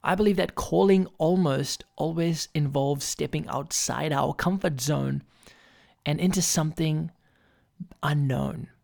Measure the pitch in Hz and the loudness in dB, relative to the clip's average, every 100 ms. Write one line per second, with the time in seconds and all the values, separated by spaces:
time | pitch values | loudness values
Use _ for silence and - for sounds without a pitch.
0 | - 190 214 190 175 - - 165 196 190 | 0 2 4 4 0 -2 0 4 6 6
1 | 185 - 160 185 165 135 139 - - - | 2 0 2 4 2 2 -2 -6 -10 -4
2 | 151 165 170 160 - 156 147 143 139 143 | -4 0 0 0 -4 -2 0 0 0 -2
3 | - - 143 156 - 135 147 - - 127 | -4 -4 -4 -4 -4 -6 -4 -4 -4 -2
4 | 156 139 139 143 - 190 - 135 131 143 | -2 0 0 0 -2 0 -2 -2 -2 -2
5 | 135 139 - _ - - _ _ _ _ | 0 -4 -6 _ -20 -20 _ _ _ _
6 | - 147 180 185 165 - 156 - 160 156 | -4 0 2 2 0 0 0 0 0 0
7 | 165 _ _ _ _ _ _ _ - - | -4 _ _ _ _ _ _ _ -18 -6
8 | 143 147 139 131 135 - 165 _ | -2 2 2 0 -2 -6 -12 _